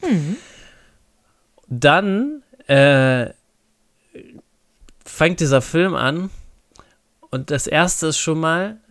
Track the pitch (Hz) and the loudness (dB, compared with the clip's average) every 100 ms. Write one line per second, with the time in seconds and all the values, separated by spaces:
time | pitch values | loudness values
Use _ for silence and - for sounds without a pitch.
0 | 370 196 147 254 - - - _ _ _ | -2 -2 -2 -8 -12 -20 -20 _ _ _
1 | _ _ _ _ _ _ - 120 143 160 | _ _ _ _ _ _ -12 0 4 4
2 | 196 196 277 302 - _ - 139 139 135 | 2 0 -2 -6 -16 _ 0 4 6 4
3 | 131 127 120 - _ _ _ _ _ _ | 4 0 -4 -10 _ _ _ _ _ _
4 | _ - - - _ _ _ _ - _ | _ -20 -20 -20 _ _ _ _ -20 _
5 | - - 160 175 151 135 - 165 185 156 | -10 0 0 2 2 2 2 0 0 0
6 | 123 156 190 - - _ _ _ _ _ | -2 -4 -6 -12 -20 _ _ _ _ _
7 | _ _ _ 131 - 143 - 151 175 - | _ _ _ -10 -6 -6 -2 0 0 -2
8 | 160 151 - 160 160 165 196 220 _ | -4 -4 -4 -2 -2 -2 -4 -10 _